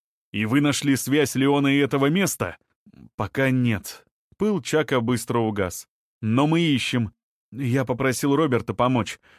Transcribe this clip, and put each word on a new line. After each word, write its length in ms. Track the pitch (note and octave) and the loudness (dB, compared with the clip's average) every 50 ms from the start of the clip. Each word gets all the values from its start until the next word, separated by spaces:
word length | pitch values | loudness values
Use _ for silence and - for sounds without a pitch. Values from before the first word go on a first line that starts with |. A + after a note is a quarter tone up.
| _ _ _ _ _ _ | _ _ _ _ _ _
И 140 | - G2+ A2 | -4 -4 -2
вы 140 | G#2+ B2+ D3 | 0 2 2
нашли 360 | D3 C#3+ C3+ - C#3+ C#3+ C3+ | 2 2 0 0 0 0 0
связь 380 | A#2+ - B2+ C#3 D3+ C#3+ - - | 0 0 0 2 2 2 0 0
Леона 340 | C3 C3+ C#3 C#3+ C#3+ C#3 C#3 | 0 2 2 2 2 2 2
и 100 | C#3 C#3+ | 2 2
этого 280 | C#3+ A#2+ D3 C#3 C#3 | 0 0 0 0 2
места?» 500 | C#3+ D#3+ G3 F#3+ - - - G#2 F2+ - - _ _ _ _ _ - - - - - _ | 2 2 2 0 -2 -2 -4 -6 -8 -8 -12 _ _ _ _ _ -20 -20 -20 -20 -16 _
«Пока 340 | - G#2+ F#2+ - C3+ C3+ C3 | -6 -6 -4 -2 0 0 2
нет». 560 | B2+ B2+ B2 A#2+ A2 - - - - - _ _ _ _ _ _ _ | 2 2 2 2 0 -2 -4 -10 -16 -16 _ _ _ _ _ _ _
Пыл 260 | - G3+ G#3+ G3+ E3 | -2 -2 0 0 -2
Чака 380 | - - D3+ D#3 D3+ - C#3+ B2 | -2 0 0 0 2 2 0 0
быстро 380 | A2+ A#2+ B2+ A2+ - - A#2+ A#2+ | 2 0 -2 -2 -2 -2 -2 0
угас. 480 | A2+ A2 G#2 G2+ F#2+ F2 - - - _ _ _ _ _ _ _ | 0 0 -2 -2 -4 -4 -4 -10 -16 _ _ _ _ _ _ _
«Но 240 | A2 A2 A2+ C3 D3 | -4 0 2 2 2
мы 140 | D3+ D#3+ E3+ | 2 2 2
ищем. 520 | E3+ D#3 C#3 A#2+ - - - B2 A2+ G2 - _ _ _ _ _ _ _ | 2 2 0 0 0 -2 -2 -2 -2 -4 -8 _ _ _ _ _ _ _
Я 320 | G#2+ B2 C#3 A#2+ B2 C#3 B2+ | -10 -6 -4 -2 0 0 0
попросил 520 | C3+ B2+ A2+ C3 C3 A#2+ - C#3+ C#3+ C#3 | -2 -2 0 0 -2 0 0 0 0 2
Роберта 380 | D3 D#3+ C#3 B2 A2 - - G2+ | 2 2 2 2 0 0 -4 -2
помочь. 440 | - A#2+ B2+ C3 A#2 G2+ - - - _ _ - | 0 0 2 2 0 -2 -2 -8 -14 _ _ -20